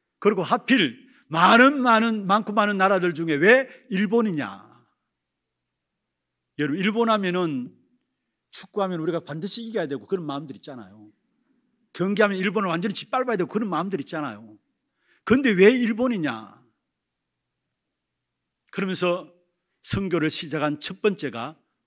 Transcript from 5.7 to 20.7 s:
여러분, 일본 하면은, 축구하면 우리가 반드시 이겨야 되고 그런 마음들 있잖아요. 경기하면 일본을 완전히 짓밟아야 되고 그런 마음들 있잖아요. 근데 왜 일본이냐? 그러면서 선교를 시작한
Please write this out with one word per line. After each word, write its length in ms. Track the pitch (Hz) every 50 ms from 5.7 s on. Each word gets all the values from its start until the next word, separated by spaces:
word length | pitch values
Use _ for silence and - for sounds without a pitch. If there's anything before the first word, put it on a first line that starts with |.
| _ _ _ _ _ _ _ _ _ _ _ _ _ _ _ _ _ -
여러분, 180 | 147 135 143 190
일본 320 | 185 208 208 226 233 226
하면은, 680 | 220 214 196 180 175 180 180 165 147 127 123 - - _ _ _ _ _ _ _ _ _ _ _ _ _ _ _ -
축구하면 480 | - - - - 208 196 190 180 165
우리가 240 | 156 175 165 165 165
반드시 360 | - 147 160 156 202 - 233 233
이겨야 240 | 226 220 214 170 143
되고 180 | 139 131 -
그런 180 | - 196 185 165
마음들 300 | 147 139 143 156 127 127
있잖아요. 560 | 104 - - 139 123 104 92 101 107 104 104 104 _ _ _ _ _ _ _ _ _ _ _ _ _ _ _ -
경기하면 440 | - 175 190 202 190 214 202 196 185
일본을 300 | 185 208 175 214 202 185
완전히 260 | 160 170 175 220 185
짓밟아야 420 | - - - - 254 254 254 226
되고 120 | 185 175 127
그런 200 | - 208 233 202
마음들 320 | 180 151 175 202 185 180 -
있잖아요. 540 | - - 160 151 131 107 101 113 107 107 - _ _ _ _ _ _ _ _ _ _ _ _ -
근데 260 | - 220 262 277 254
왜 220 | 208 175 190 208 254
일본이냐? 920 | 254 247 214 226 208 247 254 240 196 156 139 117 110 110 95 90 - _ _ _ _ _ _ _ _ _ _ _ _ _ _ _ _ _ _ _ _ _ _ _ _ _ _ _ _ _ _ _ _ _ _ _ _ _ _ _ _ _ _
그러면서 640 | - - 190 190 185 - 185 180 175 185 - - _ _ _ _ _ _ _ _ _ _ -
선교를 480 | - - 202 196 185 160 170 151 156
시작한 480 | 151 - - 156 135 156 143 151